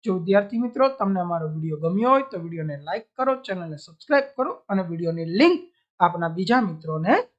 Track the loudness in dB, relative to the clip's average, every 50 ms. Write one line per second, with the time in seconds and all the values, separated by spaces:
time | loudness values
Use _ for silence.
0 | _ -2 -2 -2 0 4 4 4 4 2 -4 -4 -4 -2 2 2 2 2 2 0
1 | -2 0 0 0 0 -2 -2 -2 -2 -4 -6 -4 -4 -4 -4 -2 -2 0 0 2
2 | 4 4 4 4 2 -2 -8 -8 -8 -8 -8 -8 -6 -6 -8 -8 -8 -8 -8 -8
3 | -8 _ _ -2 0 0 0 -2 -4 -8 -8 -8 -6 -10 -12 -14 -16 -20 -20 _
4 | -4 _ 2 2 2 0 -4 -4 -4 -4 -4 -10 _ _ -2 -2 -2 -2 -4 -4
5 | -2 -4 -2 -4 -4 -2 2 4 6 6 4 2 -2 -10 _ _ _ _ _ _
6 | 2 2 2 0 -4 -4 -2 -4 0 2 2 2 2 0 -4 -6 -8 -8 -6 -4
7 | 2 2 2 2 2 _ _